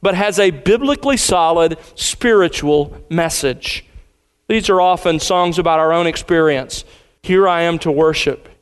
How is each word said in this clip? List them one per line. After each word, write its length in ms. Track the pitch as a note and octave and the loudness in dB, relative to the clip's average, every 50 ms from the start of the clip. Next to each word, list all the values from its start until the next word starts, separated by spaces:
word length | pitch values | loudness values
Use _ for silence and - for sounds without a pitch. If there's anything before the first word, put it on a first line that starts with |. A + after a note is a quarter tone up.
but 120 | - G3+ F#3 | 0 -2 0
has 240 | F3 G3+ G#3 G3 F#3 | 0 -2 -2 0 2
a 140 | G3+ F#3+ | 2 2
biblically 640 | D#3+ C#3 - F3 G#3 A#3+ C#4 C4+ C#4+ C#4 - C#4 C#4 | 2 -2 0 2 2 2 2 0 -2 -2 0 -2 -2
solid 640 | A#3 - - G3 F3+ E3 D#3+ E3+ E3+ E3 E3 E3 - - - - | 0 0 0 2 2 2 2 2 2 2 0 0 -4 -12 -20 -14
spiritual 1000 | - - - - - - A#3+ A3+ G#3 F#3 E3 - - - D3 D3 D3 C#3+ C#3+ - - - - | -10 -8 -8 -8 -2 0 2 4 4 4 2 0 -4 -2 0 2 2 0 -2 -6 -18 -14 -6
message. 760 | D#3+ E3+ E3+ E3 - - - C#3 B2 - - - - - - _ _ - - _ _ _ _ _ _ _ _ _ | -4 -2 -2 -2 -4 -2 -4 -4 -4 -4 -8 -10 -10 -10 -10 _ _ -20 -20 _ _ _ _ _ _ _ _ _
These 200 | A3 A3+ G#3 - | -2 -2 -2 0
are 120 | G3+ F#3 | 0 2
often 400 | F3+ F3+ F3+ F3 - F3+ E3 D#3 | 2 2 2 0 0 -2 -2 -2
songs 360 | - - F#3+ F3+ F3+ F3 E3+ E3+ | -2 -2 0 0 0 0 -2 -2
about 220 | F3 E3+ D#3+ D#3+ | 0 0 2 2
our 140 | D#3+ D#3+ E3 | 2 2 2
own 120 | E3+ F3 | 0 0
experience. 800 | E3+ D#3 - - - F3 E3 D#3+ D#3 D3 C3 C3 C#3 - - - - - _ _ _ _ _ | -2 -4 -6 -4 -2 0 2 2 2 2 0 -4 -8 -12 -14 -14 -16 -20 _ _ _ _ _
"Here 260 | _ - F3+ F#3+ G3 F#3+ | _ 0 2 2 4 4
I 140 | F3 E3+ | 2 2
am 180 | E3+ E3+ E3+ E3 | 0 0 -2 -2
to 120 | - E3+ | -2 -2
worship. 580 | D3 C#3+ D#3+ D#3 D#3+ - - D3 C3 - - - - _ | 0 2 2 2 2 0 -2 -4 -4 -6 -10 -20 -20 _